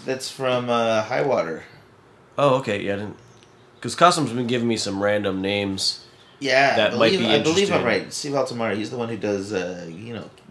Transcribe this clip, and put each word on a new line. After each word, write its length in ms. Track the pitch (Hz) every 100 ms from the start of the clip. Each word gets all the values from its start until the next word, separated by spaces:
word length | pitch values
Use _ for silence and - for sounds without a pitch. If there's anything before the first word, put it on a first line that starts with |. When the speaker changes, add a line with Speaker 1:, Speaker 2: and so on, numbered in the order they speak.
| -
Speaker 1:
That's 240 | 131 -
from, 380 | - 131 123 120
uh, 320 | 120 113 110
High 200 | 107 135
Water. 420 | 147 117 82 80 - - - _ - - - -
Speaker 2:
Oh, 200 | 143 131
okay. 260 | 117 101
Yeah, 120 | 92
I 20 | 101
didn't, 200 | 104 - - - - - - -
'cause 140 | 123
Costum's 380 | - 170 170 135
been 140 | 117 120
giving 180 | 123 117
me 100 | 110
some 220 | 104 98
random 380 | 104 104 101 95
names. 600 | 95 101 101 95 - - - - - -
Speaker 1:
Yeah, 360 | 135 131 139 120
Speaker 2:
That 180 | 107
Speaker 1:
I 20 | 113
Speaker 2:
might 160 | 113
Speaker 1:
believe, 80 | 190
Speaker 2:
be 60 | 113
Speaker 1:
I 40 | 110
believe 280 | 127 170 196
I'm 100 | 160
Speaker 2:
interesting. 40 |
Speaker 1:
right. 280 | 123 101 -
Steve 200 | - 147
Altamari, 440 | 139 127 120 113 101
he's 140 | 104
the 80 | 127
one 100 | 117
who 80 | 113
does, 360 | 104 101 98
uh, 340 | 101 90 90 85
you 220 | 82 113
know, 140 | 113 78 - -